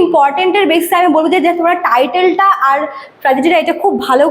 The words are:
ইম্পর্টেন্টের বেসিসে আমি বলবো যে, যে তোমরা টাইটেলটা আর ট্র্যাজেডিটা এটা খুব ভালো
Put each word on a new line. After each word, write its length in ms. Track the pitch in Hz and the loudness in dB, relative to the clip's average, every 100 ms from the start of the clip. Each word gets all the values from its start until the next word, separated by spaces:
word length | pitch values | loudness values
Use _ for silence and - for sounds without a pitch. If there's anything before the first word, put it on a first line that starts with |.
ইম্পর্টেন্টের 600 | 349 320 285 277 370 392 381 | 2 2 0 0 -2 0 0
বেসিসে 240 | 330 339 359 | 0 0 0
আমি 100 | 359 302 | 2 2
বলবো 120 | 320 | 0
যে, 40 | 359 320 | 0 0
যে 60 | 339 | 0
তোমরা 160 | 339 349 339 | -2 -2 0
টাইটেলটা 580 | 240 269 359 370 - 392 277 269 | 0 0 0 0 2 0 2 0
আর 80 | 277 302 - - _ | -2 -4 -10 -20 _
ট্র্যাজেডিটা 360 | 285 269 311 349 | -2 0 0 0
এটা 120 | 294 - | -2 -2
খুব 100 | 392 240 - | -2 -4 0
ভালো 180 | 262 302 | 2 2